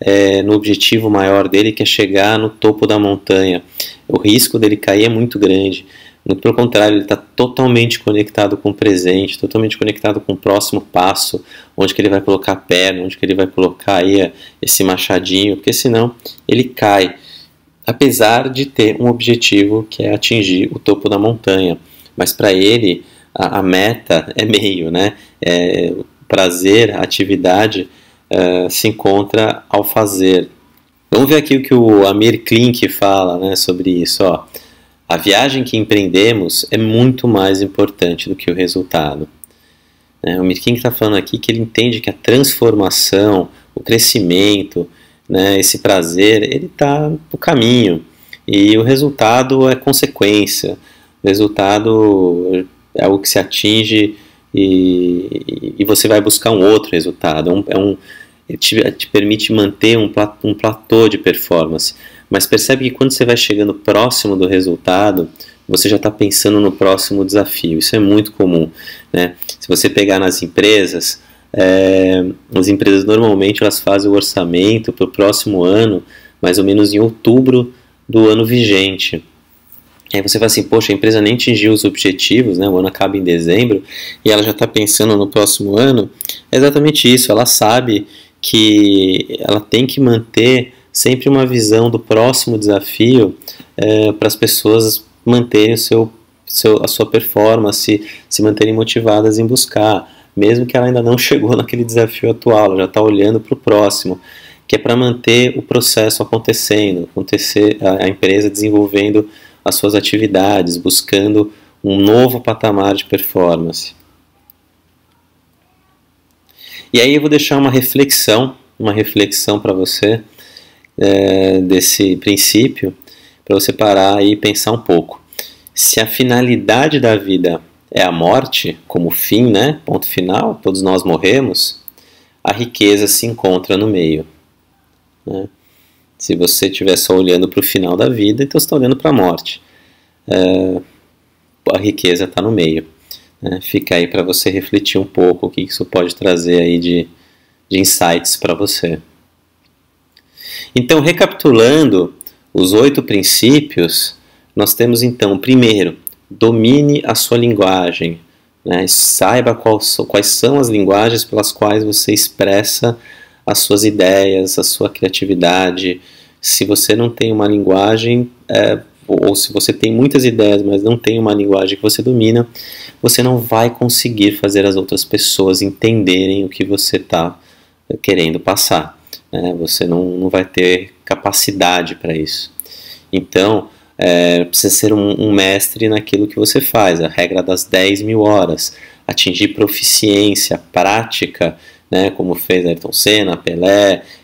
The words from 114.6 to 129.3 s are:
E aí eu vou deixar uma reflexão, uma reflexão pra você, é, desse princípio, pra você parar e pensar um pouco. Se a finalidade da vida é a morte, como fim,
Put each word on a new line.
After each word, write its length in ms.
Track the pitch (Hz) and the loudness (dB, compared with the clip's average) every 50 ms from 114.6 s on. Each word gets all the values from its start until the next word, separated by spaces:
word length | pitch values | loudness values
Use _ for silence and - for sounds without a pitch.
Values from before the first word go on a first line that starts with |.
| _ _ _ _ _ _ _ _ _ _ _ _ _ _ _ _ _ _ _ _ _ _ _ _ _ _ _ _ _ _ _ _ _ _ _ _ _ _ _ _ - - - - - - | _ _ _ _ _ _ _ _ _ _ _ _ _ _ _ _ _ _ _ _ _ _ _ _ _ _ _ _ _ _ _ _ _ _ _ _ _ _ _ _ -20 -20 -20 -20 -10 -2
E 80 | - 120 | 2 2
aí 140 | 117 135 143 | 4 4 4
eu 60 | 147 | 2
vou 100 | 143 151 | 2 2
deixar 260 | 151 147 147 - 147 | 2 2 2 0 0
uma 140 | 139 139 139 | 2 2 2
reflexão, 880 | 127 131 127 - - 143 139 139 - - - - 104 113 131 131 - - _ _ _ - | 2 0 0 0 0 0 0 2 0 0 0 2 2 2 0 -2 -6 -12 _ _ _ -6
uma 140 | 113 107 | -4 -2
reflexão 680 | 101 107 104 - - 104 101 101 - - - - 104 104 | -2 -2 -4 -2 0 0 0 0 -2 -4 -2 -2 -2 -2
pra 120 | 107 107 | -2 -2
você, 500 | 95 92 92 - - - 107 104 113 113 - - _ - - - - - - _ _ _ _ _ _ - | -2 -2 -2 -4 -2 -2 0 0 0 -2 -4 -12 _ -20 -20 -20 -20 -20 -20 _ _ _ _ _ _ -2
é, 600 | 98 98 98 98 98 95 95 95 95 95 95 92 | 0 2 2 2 2 2 2 2 2 2 2 2
desse 560 | 92 90 95 92 92 - - - 101 95 92 | 2 2 2 2 2 0 0 0 0 0 0
princípio, 800 | 90 - 104 101 98 - - - 104 123 139 - - - 92 90 - _ - - - - _ _ _ _ | 0 0 0 0 0 0 0 2 2 2 0 0 -4 -6 -8 -8 -10 _ -20 -20 -20 -20 _ _ _ _
pra 100 | - 101 | -2 0
você 180 | 95 - - | 0 0 -2
parar 500 | 95 - 110 104 98 98 95 98 101 104 | -2 0 0 2 4 4 4 2 2 2
e 140 | 101 104 107 | 2 2 2
pensar 340 | 104 - 107 104 - - 107 | 2 0 -2 -2 -2 -2 -2
um 60 | 113 117 | -4 -2
pouco. 420 | - - 90 85 82 - - - _ _ _ - - - - _ _ - _ | 0 0 0 0 0 -2 -10 -20 _ _ _ -16 -16 -16 -20 _ _ -12 _
Se 240 | - - - - 113 | -2 -2 0 0 0
a 80 | 110 | -2
finalidade 920 | 107 - - 127 127 120 120 127 123 123 107 98 101 107 123 143 156 147 139 | -2 -2 -2 0 2 2 2 2 2 0 0 0 0 0 2 2 0 0 2
da 160 | 120 113 110 | 2 2 2
vida 460 | 101 98 98 95 90 87 87 85 82 - _ _ _ _ _ | 2 0 -2 -2 0 0 0 -2 -4 -8 _ _ _ _ _
é 120 | - - | -2 0
a 100 | 95 90 | 0 0
morte, 640 | 85 82 82 87 107 131 131 - - - - 90 - - _ | 0 0 0 2 2 2 0 -2 -4 -6 -6 -6 -8 -10 _
como 240 | - - 90 85 82 | -6 -4 -4 -2 -2
fim, 400 | - - - - | -4 -6 -4 0